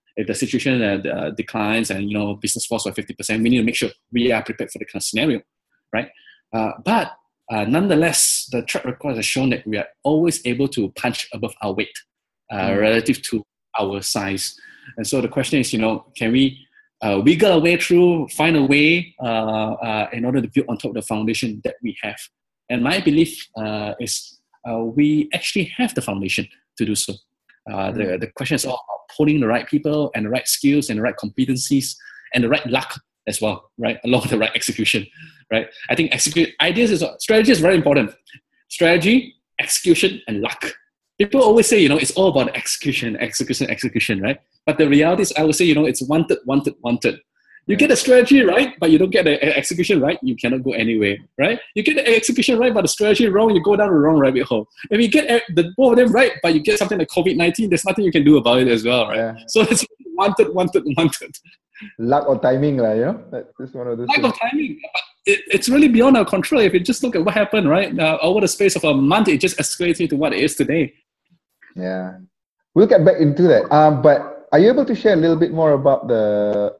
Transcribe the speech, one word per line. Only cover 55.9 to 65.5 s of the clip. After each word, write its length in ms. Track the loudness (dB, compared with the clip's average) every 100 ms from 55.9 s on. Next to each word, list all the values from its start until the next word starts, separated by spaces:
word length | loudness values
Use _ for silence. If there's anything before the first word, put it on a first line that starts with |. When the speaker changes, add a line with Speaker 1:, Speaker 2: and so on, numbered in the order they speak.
Speaker 1:
of 40 | 6
them 140 | 4
right, 220 | 4 2 2
but 100 | 0
you 60 | 2
get 180 | 2 0
something 220 | 0 -2
like 80 | -2
covid 300 | 0 0 2
nineteen, 320 | 0 0 -2
there's 160 | 0 0
nothing 200 | -2 0
you 60 |
can 120 | 2
do 140 | 6 6
about 220 | 6 2
it 80 | 4
as 160 | 2
well, 240 | 2 0 0
right? 100 | -2
Speaker 2:
Yeah. 160 | -4 -8 -2
Speaker 1:
So 140 | 0
it's 220 | 2 0 -2 _ -12 -2
wanted, 380 | 0 2 2
wanted, 300 | 0 0 0 -2 0
wanted. 340 | 0 -2 -10 -18 -20 _ _ -20 -20 -6
Speaker 2:
Luck 300 | 0 0 2
or 120 | 0
timing, 380 | 2 2 0 2
lah, 160 | 0
you 120 | 0 -2
know? 180 | -4 -10
That, 160 | -14 -14 -16
that's 160 | -14
one 140 | -10 -8
of 100 | -6
those 120 | -2
Speaker 1:
Lack 80 | 0
Speaker 2:
things. 100 | 0
Speaker 1:
of 120 | -2
timing. 400 | -4 -4 -6 -10 -12
But 80 | -12 -12 _ -2
it, 140 | -2
it's 220 | 0